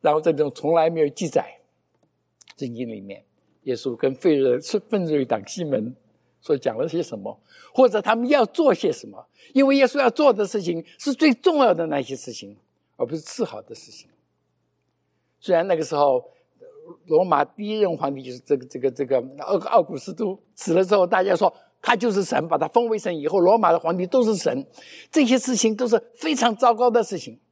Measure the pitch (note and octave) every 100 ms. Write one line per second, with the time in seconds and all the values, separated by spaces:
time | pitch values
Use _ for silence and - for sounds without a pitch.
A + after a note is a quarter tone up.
0 | E3 D#3 D#3+ D3+ D3+ - D3 E3 D#3+ E3
1 | D3 C#3+ E3+ C#3 - - _ _ _ _
2 | _ _ _ _ _ - C3 A#2 B2 A#2
3 | G2 G2 _ _ _ _ - B2 C3+ A#2
4 | C3+ C3+ F#3+ D3 C3+ B2 C3 G#3 - G#3+
5 | E3+ D3+ B2+ A2 G2 - E3 C3 A2 C3
6 | _ _ _ _ - C#3+ C3 A2+ D#3 E3
7 | E3+ A2 G2 - _ - - - B3+ G#3
8 | G3+ A3+ B3 C#4+ A3+ - D4+ G3 - -
9 | - G2+ - _ _ C4 C#4 C#4 B3+ C#4+
10 | B3+ - D4 G#3+ G3+ G#3+ F3+ E3+ - _
11 | - C4 D#4 A#3+ - D#4 B3+ E3 E3 D3
12 | B2+ C3+ - A2+ G2 G#2 _ _ _ _
13 | A#2 D#3+ D3+ - A3+ G#2+ - A2+ - -
14 | - _ _ _ _ _ _ _ _ _
15 | _ _ _ _ - F3 F3+ E3+ D#3 D3+
16 | C#3+ B2+ - _ _ _ - - - -
17 | _ D#3 F#3 D3+ C#3+ - G#3 G#3+ G3+ D#3
18 | D#3 C#3 B2+ B2+ _ C#3+ B2+ C3+ C3 B2
19 | C3+ C3 B2+ C3+ C#3+ G3 - - E3+ D3
20 | - E3 G#3+ F#3+ _ - - E3+ F#3 G3+
21 | F3+ F#3+ F#3+ F3+ F#3+ - _ _ - A#3
22 | A#3 G3 F#3 C#3 D#3+ C#3 D#3+ - A#3+ A3
23 | - E3+ D3 F#3+ F3 A3+ F#3 E3 D#3+ F3
24 | F3+ C4 A3+ G#3 D#3+ B2+ C#3 - - -
25 | - - B3+ B3+ B3 A#3 A3+ G#3+ B3 A3
26 | - _ D#4+ D4 A#3+ A3 B3+ A3 B3 A3+
27 | G#3+ F3+ - A2+ _